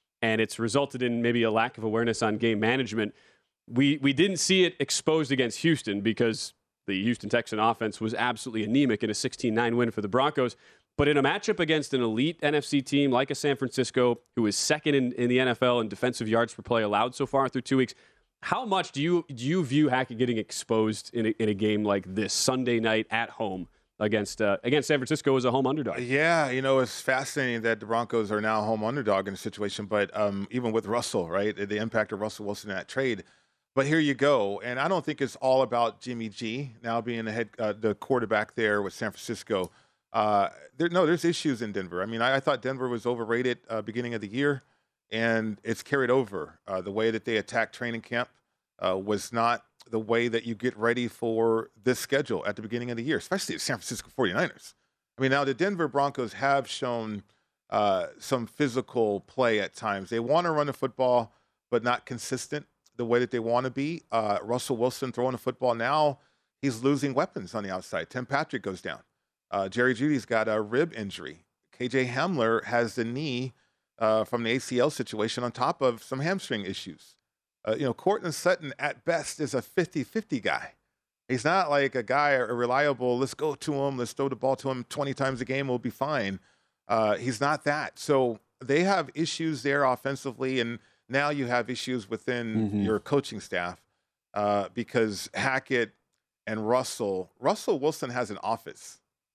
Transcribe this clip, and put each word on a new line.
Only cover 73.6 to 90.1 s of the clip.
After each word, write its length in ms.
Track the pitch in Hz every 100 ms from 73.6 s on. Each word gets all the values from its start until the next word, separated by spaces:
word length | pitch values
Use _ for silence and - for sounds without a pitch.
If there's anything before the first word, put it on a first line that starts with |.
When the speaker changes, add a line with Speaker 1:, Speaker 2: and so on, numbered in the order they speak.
| _ _ _ _
Speaker 2:
uh, 260 | 110 110 104
from 180 | 120
the 80 | 113
A 80 | 127
C 200 | - 123
L 100 | 143
situation 540 | - 123 107 110 -
on 100 | 120
top 280 | 120 127 -
of 220 | 131 117
some 160 | - 131
hamstring 460 | 151 190 - 113 95
issues. 480 | 98 95 76 - _ _ _ _ _ -
Uh, 80 | 110
you 80 | 135
know, 80 |
Courtland 400 | - 180 208 175
Sutton, 400 | - 175 185 147 -
at 260 | 143 131 -
best, 340 | 165 139 -
is 140 | 143
a 80 | 127
fifty 420 | - - 165 156
fifty 360 | 123 226 - 127
guy. 340 | 95 67 - - _ _ _ _ -
He's 180 | 127 147
not 240 | 190 165
like 260 | 143 139 131
a 80 |
guy, 280 | 107 135 147
a 140 | 135 113
reliable, 720 | 120 120 131 147 127 123 123
"Let's 140 | 131
go 220 | - 151 135
to 180 | -
him, 240 | 143 139 131
let's 160 | 117
throw 140 | - 139
the 80 | 123
ball 200 | 131 131
to 120 | 139
him 160 | 127 120
twenty 240 | - 139
times 260 | 131 135 127
a 60 | 120
game, 220 | 135 135
we'll 100 | 123
be 140 | 120
fine." 480 | - 139 147 98 190 - _ _ _ -
Uh, 300 | 110 107 101
he's 220 | 120 110
not 240 | 143 151
that. 360 | 156 147 123 -
So 400 | - 139 123 110 _ _
they 240 | 127 147
have 280 | 190 190 135
issues 500 | 147 156 - 160 143
there 200 | 139 143
offensively, 760 | 135 123 135